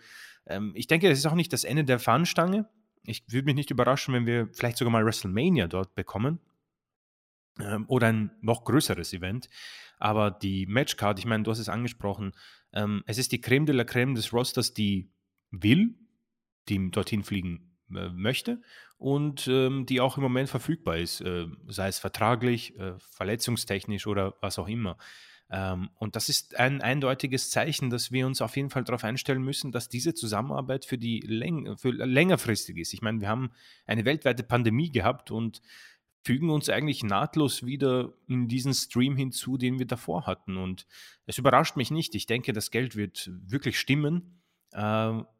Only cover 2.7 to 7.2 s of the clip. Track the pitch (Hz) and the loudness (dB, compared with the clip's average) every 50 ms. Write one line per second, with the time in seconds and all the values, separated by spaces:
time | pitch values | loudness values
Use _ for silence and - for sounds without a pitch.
2.7 | _ _ _ _ _ _ - - 110 - _ - 113 131 139 147 131 143 139 - | _ _ _ _ _ _ -10 -8 -8 -8 _ -4 -2 0 2 2 2 2 2 0
3.7 | 139 120 120 120 135 135 - - 131 123 120 117 120 120 113 - - - - 120 | 2 2 4 4 4 2 2 0 2 2 2 2 2 2 0 -2 -2 -2 -2 -2
4.7 | 113 - 127 120 117 113 107 113 110 - - 95 90 110 143 190 180 131 90 80 | 0 2 2 4 4 6 4 4 2 0 -2 -2 0 2 4 4 4 4 2 2
5.7 | 90 92 95 - - - 90 - - 98 113 143 170 170 _ _ _ _ _ _ | 0 -2 -4 -4 -6 -8 -8 -6 -4 -2 0 0 -2 -4 _ _ _ _ _ _
6.7 | _ _ _ _ _ _ _ _ _ _ | _ _ _ _ _ _ _ _ _ _